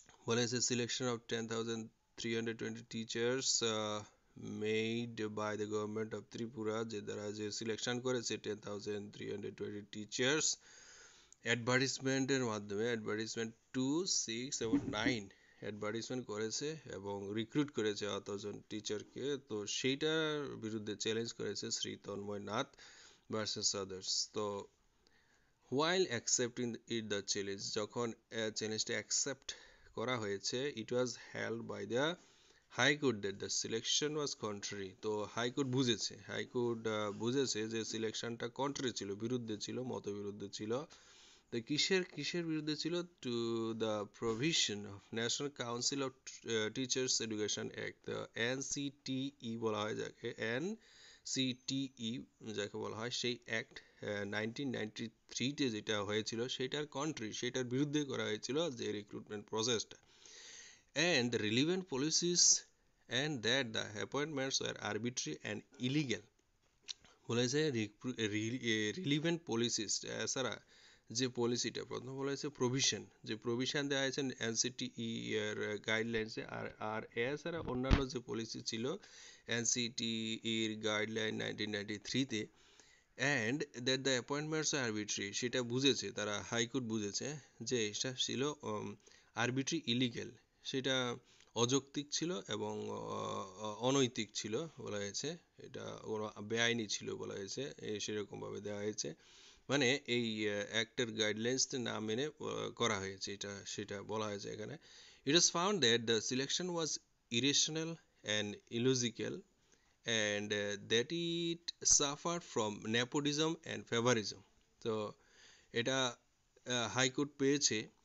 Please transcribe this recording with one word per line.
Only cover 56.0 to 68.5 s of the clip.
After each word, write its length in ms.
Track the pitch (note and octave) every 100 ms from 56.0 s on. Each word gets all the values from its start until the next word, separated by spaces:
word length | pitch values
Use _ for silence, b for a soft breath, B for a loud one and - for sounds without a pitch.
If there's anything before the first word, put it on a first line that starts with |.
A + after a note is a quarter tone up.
হয়েছিল 460 | G2+ G#2+ G#2+ A2+ B2
সেটার 380 | - C3 C#3+ D3
কন্ট্রি, 460 | C3+ D#3 C#3 G#2+
সেটার 320 | - B2 C3
বিরুদ্ধে 400 | B2 B2+ D3 D3+
করা 200 | C#3 A#2
হয়েছিল 460 | G#2+ G#2+ - C#3+ E3+
যে 220 | A#2+ G#2
রিক্রুটমেন্ট 540 | G#2 G#2 A#2 - G#2 G#2
প্রসেসটা। 500 | A2 A2+ A2 - - - B B B B B B B B
And 400 | C#3 E3+ D3+ A#2+
the 80 | A2+
relevant 380 | G#2 A#2 D3+ F#3+
policies 600 | F#3 B2+ D3+ D#3+ F3 F3 - - - _ _ _ -
and 360 | A#2+ D3+ C#3
that 280 | G#2+ C3 A#2+
the 340 | A2 G#2 G#2 G#2
appointments 600 | C3+ D3+ C#3 C3+ - A#2+
were 120 | - G#2+
arbitrary 440 | G#2+ A#2+ B2+ D3+ D3+
and 440 | A2+ G#2+ - - B2
illegal। 320 | D3 C#3 G2 - _ _ _ _ _ - - B B -
বলেছে 420 | A#2 B2 C#3+ D#3
রিক্রু-, 460 | A#2 G#2 - B2+ A#2+
রি-, 420 | G#2+ G#2+ A2